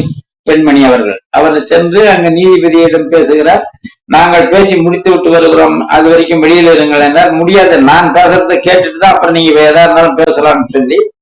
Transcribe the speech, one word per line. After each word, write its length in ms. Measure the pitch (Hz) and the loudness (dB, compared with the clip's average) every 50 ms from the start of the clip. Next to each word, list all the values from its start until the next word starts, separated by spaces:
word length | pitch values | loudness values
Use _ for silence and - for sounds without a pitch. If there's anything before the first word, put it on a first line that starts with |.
| 147 - - - _ _ _ _ | -4 -6 -10 -14 _ _ _ _
பெண்மணி 420 | - 151 156 156 156 151 - 143 135 | -4 -2 -2 0 0 2 2 2 2
அவர்கள், 340 | 127 123 120 104 101 - - _ - | 2 0 0 -2 -4 -8 -10 _ -6
அவர் 360 | - 139 156 160 151 151 - | -4 -2 -2 0 -2 -4 -4
சென்று 420 | - 170 170 170 170 175 208 214 202 | -2 -2 -2 -2 0 0 0 2 2
அங்க 200 | 185 170 170 170 | 0 0 0 -2
நீதிபதியிடம் 800 | 165 175 185 185 180 165 165 165 160 165 165 160 160 160 151 - | -2 0 2 2 2 2 0 0 0 0 0 0 -2 -4 -2 0
பேசுகிறார். 540 | 165 160 143 139 151 151 151 165 - - - - _ _ - - _ _ _ | 0 0 0 0 0 0 2 0 0 0 -2 -8 _ _ -20 -20 _ _ _
"நாங்கள் 440 | - 139 160 175 175 175 170 - - | -4 0 0 0 2 2 0 0 0
பேசி 260 | 180 196 196 190 185 | 0 0 0 0 0
முடித்து 340 | 165 165 170 175 - - 190 | -2 -2 -2 -4 -2 -2 -2
விட்டு 200 | 180 170 185 165 | -2 0 0 0
வருகிறோம், 460 | 165 165 160 160 160 160 160 156 156 160 156 - | 0 2 2 2 2 2 0 0 -2 -4 -4 -2
அது 200 | 156 156 160 165 | -2 0 2 2
வரைக்கும் 340 | 165 165 165 165 170 160 | 2 2 0 0 -2 -2
வெளியில 300 | 156 156 170 175 170 170 | 0 2 2 2 2 2
இருங்கள்" 280 | 160 151 151 151 147 147 | 2 2 0 0 0 0
என்றார். 320 | 147 143 147 165 175 180 | 0 0 0 0 0 0
"முடியாது, 480 | 160 160 170 175 196 196 185 180 165 143 | 0 -2 -2 0 0 2 2 2 2 2
நான் 320 | 135 139 156 175 170 - | 2 2 2 0 0 0
பேசுறதை 440 | 143 175 180 - 185 180 - 170 180 | 0 0 2 2 0 0 -2 -2 -4
கேட்டுட்டு 420 | 180 - 180 180 180 180 160 156 165 | -2 -2 0 0 0 0 -2 -4 -2
தான் 140 | 190 190 | 0 0
அப்புறம் 220 | - - 175 170 165 | 0 0 0 -2 -2
நீங்க 260 | 165 165 160 151 151 | 0 0 2 2 2
எதா 220 | 151 151 151 165 | 2 2 4 2
இருந்தாலும் 340 | 170 170 165 165 165 160 135 | 2 2 2 2 0 0 0
பேசலாம்னு" 500 | 160 160 160 156 147 151 151 143 143 131 - | -2 -2 -2 -2 -2 0 0 0 -2 -4 -4
சொல்லி 260 | 135 135 127 127 156 202 440 - _ _ | -4 -4 -4 -2 -2 -2 -2 -4 _ _